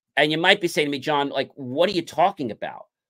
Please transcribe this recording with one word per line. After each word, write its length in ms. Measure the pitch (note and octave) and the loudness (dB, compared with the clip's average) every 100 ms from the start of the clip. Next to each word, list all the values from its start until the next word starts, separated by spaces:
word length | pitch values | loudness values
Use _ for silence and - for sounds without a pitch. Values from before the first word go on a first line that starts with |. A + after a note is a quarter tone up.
| _ C#3 | _ 0
And 140 | D3+ | 2
you 80 | D#3+ | 2
might 220 | F3+ G3+ | 4 4
be 80 | E3+ | 2
saying 180 | F3 D3 | -2 -2
to 40 | |
me, 80 | C#3+ | -2
"John, 300 | D3 D3 C#3+ | -2 0 0
like, 220 | C#3 B2 | -2 -6
what 360 | - B2 C#3 G3 | -8 -8 0 0
are 20 | |
you 80 | D#3+ | 0
talking 500 | - D3+ F#3 G3 A#2+ | -4 0 0 0 -8
about?" 360 | F2+ D#2 A1+ - _ | -6 -10 -12 -20 _